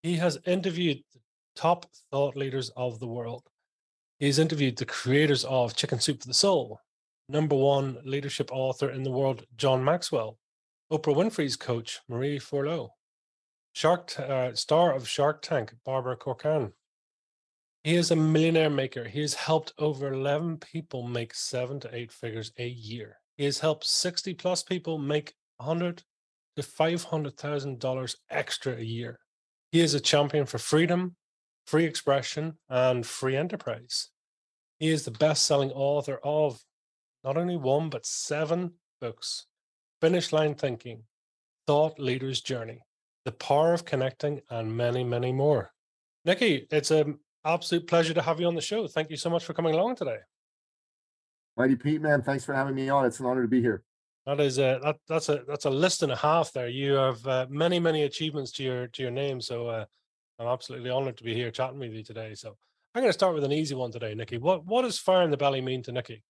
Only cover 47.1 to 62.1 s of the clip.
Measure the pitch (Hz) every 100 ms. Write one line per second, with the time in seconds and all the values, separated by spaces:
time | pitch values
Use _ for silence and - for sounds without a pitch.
47.1 | 147 _ _ 156 170 - 170 170 170 165
48.1 | 160 156 160 175 170 - 214 196 - 151
49.1 | 151 170 170 - 160 165 156 220 - 135
50.1 | 110 _ _ _ _ _ _ _ _ _
51.1 | _ _ _ _ - 131 131 147 156 151
52.1 | 143 123 135 131 139 139 135 135 139 127
53.1 | 120 127 127 117 123 117 98 _ _ _
54.1 | _ - 143 143 131 131 131 143 151 -
55.1 | 160 156 143 123 147 147 135 180 - 147
56.1 | 123 151 165 151 139 123 131 139 139 135
57.1 | 117 131 127 131 143 170 180 170 156 143
58.1 | - 156 147 127 - 131 123 123 - 127
59.1 | 123 143 127 113 120 117 113 104 _ _
60.1 | _ _ - 117 127 - 127 123 127 135
61.1 | 117 113 113 120 107 131 135 123 110 107